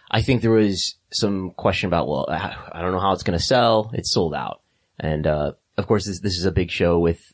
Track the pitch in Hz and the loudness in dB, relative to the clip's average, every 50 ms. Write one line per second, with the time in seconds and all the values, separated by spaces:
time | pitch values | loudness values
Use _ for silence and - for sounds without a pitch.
0 | _ _ - 110 110 - 131 117 113 113 113 110 107 104 98 90 - - - _ | _ _ -2 0 2 2 2 2 4 4 4 6 4 4 2 0 -4 -6 -6 _
1 | _ _ - - - 104 101 95 95 90 - - - 104 92 - - 95 87 85 | _ _ -6 -2 -2 0 -2 -2 -4 -6 -8 -2 0 0 0 0 0 0 0 0
2 | 71 71 76 67 - - 76 80 95 95 - - - - - 82 85 92 92 92 | 0 0 -2 -2 -2 -2 -4 -4 -4 -6 -10 -12 -16 -16 -12 -6 -4 -2 -2 0
3 | 95 98 95 90 - - 90 82 - - 135 123 123 117 113 110 107 110 117 120 | 2 2 0 0 0 -2 0 0 2 2 2 4 4 4 4 2 0 -2 -6 -6
4 | - - - 117 92 80 73 71 64 50 50 - _ _ _ _ _ _ _ _ | -4 -2 0 0 0 0 -2 -4 -6 -8 -10 -12 _ _ _ _ _ _ _ _
5 | - 78 78 76 78 80 76 76 73 71 - - _ _ _ - 95 - 117 104 | -4 -2 -2 0 0 0 0 0 -2 -4 -6 -8 _ _ _ -6 0 0 0 0
6 | 92 101 95 85 90 101 92 87 85 95 85 98 92 85 - - 95 85 87 85 | 0 -2 -8 -4 -4 -4 -4 0 -2 0 0 0 -2 -2 -2 0 2 4 4 4
7 | 85 85 85 - - - | 4 2 0 0 -6 -20